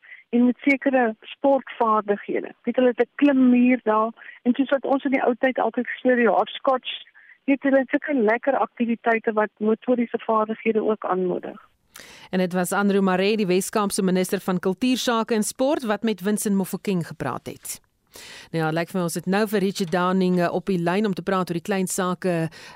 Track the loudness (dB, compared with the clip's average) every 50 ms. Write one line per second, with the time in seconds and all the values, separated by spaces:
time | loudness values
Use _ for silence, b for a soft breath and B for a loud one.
0 | B B B B B B 2 4 4 4 2 0 0 0 0 2 0 0 2 2
1 | 2 0 -2 _ -14 -20 -12 0 2 2 2 2 0 -6 -4 -2 0 2 2 0
2 | 0 -2 -4 -4 -4 -6 -6 -6 -6 -8 -14 _ -6 -2 0 2 2 2 2 0
3 | -2 _ 0 2 4 4 6 6 6 6 6 6 6 4 4 2 2 0 0 2
4 | 0 -2 -6 B B B B B B 0 0 0 2 0 0 0 0 0 -2 0
5 | 0 0 0 2 2 0 0 2 0 0 0 0 -2 -2 -2 -4 -6 -6 -8 -2
6 | 0 2 4 4 4 4 4 2 0 -2 -4 -4 0 0 0 0 -2 -8 -12 -12
7 | -14 b b b b b b b -2 -2 0 0 2 2 2 2 2 2 -2 -4
8 | -2 0 0 2 2 2 2 0 0 -2 0 0 -2 -4 _ -4 -2 -2 -2 -2
9 | 0 0 0 0 0 -2 0 0 -2 -2 _ -4 0 0 0 0 0 -2 0 0
10 | 0 -2 -4 -6 -2 0 0 0 0 -2 -4 -4 -2 -2 0 0 0 0 -2 -2
11 | -2 -4 -2 -2 0 -2 -2 -4 -6 -10 -14 -14 -20 _ _ _ _ _ B B
12 | B B B B B B -2 -2 -2 0 0 -2 -2 -2 -2 0 0 2 2 2
13 | 2 2 2 2 2 0 0 0 0 0 0 0 0 -2 -2 -2 -2 -2 -2 -2
14 | 0 0 0 0 0 -2 -4 -6 -4 -4 -4 -2 -2 -4 -2 -2 0 -2 0 0
15 | 0 -2 -2 -2 -2 -2 -2 -2 -2 -4 -2 -2 0 0 0 -2 -2 -4 -4 -2
16 | -2 -4 -4 -2 -2 -4 -4 -2 -2 -2 0 -2 -2 -4 -6 -8 -4 -4 -4 -4
17 | -4 -6 -10 -8 -8 -8 -8 -8 -10 -12 -16 -14 -14 -16 -16 -16 _ _ _ _
18 | _ B B B B B B B B B -6 -4 -2 -2 -2 -4 -4 -4 -4 -4
19 | -4 -2 -4 -6 -2 -2 0 0 0 0 0 -2 -2 -2 -2 -4 -4 -2 0 0
20 | 0 2 2 2 2 2 2 2 0 0 -2 -4 -4 -2 -2 0 0 0 0 0
21 | -2 -2 -4 -4 -4 -2 -2 -2 -2 -2 -6 -6 -4 -4 -2 -2 -2 -4 -2 -4
22 | -2 -4 -4 -2 -2 -2 -2 0 -2 -4 B B B B B